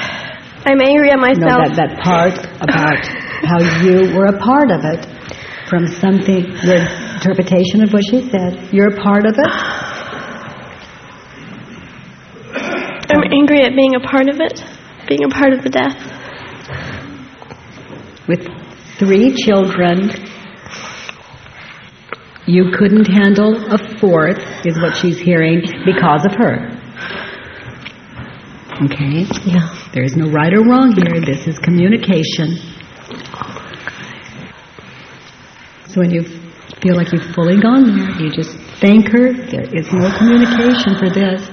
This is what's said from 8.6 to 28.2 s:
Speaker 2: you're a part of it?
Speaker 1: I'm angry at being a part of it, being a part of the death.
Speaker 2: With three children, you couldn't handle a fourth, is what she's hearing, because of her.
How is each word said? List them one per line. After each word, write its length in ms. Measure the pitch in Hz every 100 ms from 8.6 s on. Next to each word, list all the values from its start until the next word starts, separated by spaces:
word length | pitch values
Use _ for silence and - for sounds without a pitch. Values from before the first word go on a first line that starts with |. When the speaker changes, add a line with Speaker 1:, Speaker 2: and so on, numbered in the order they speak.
| -
Speaker 2:
you're 220 | 202 202
a 80 | 202
part 240 | 202 202 214
of 80 | 226
it? 160 | 320 - - - - - - - - - - - - - - - - - - - - - - - - - - - - - - 277 - - - - -
Speaker 1:
I'm 140 | 294 -
angry 300 | 277 285 294
at 120 | 247
being 220 | 262 269 254
a 40 |
part 280 | 254 269 269
of 120 | 294
it, 220 | 320 - - - - - -
being 160 | 285
a 40 | -
part 240 | 190 277
of 120 | 254
the 60 | -
death. 280 | 262 269 269 - - - - - - - - - - - - - - - - - - - - - - -
Speaker 2:
With 180 | 175 175 - - - - -
three 360 | 196 196 254
children, 760 | 262 220 196 185 180 175 175 208 - - - - - - - - - - - - - - - - - - - - - - - -
you 240 | 180 185 -
couldn't 280 | 202 214 202
handle 500 | 196 202 202 214 226 -
a 260 | 214 - -
fourth, 400 | 196 165 156 196 - -
is 140 | 175 165
what 140 | 170 -
she's 220 | 175 165
hearing, 440 | 175 165 160 170 - -
because 400 | 190 190 170 147
of 80 | 196 233
her. 340 | 196 - - - - - - - - - - - - - - - - -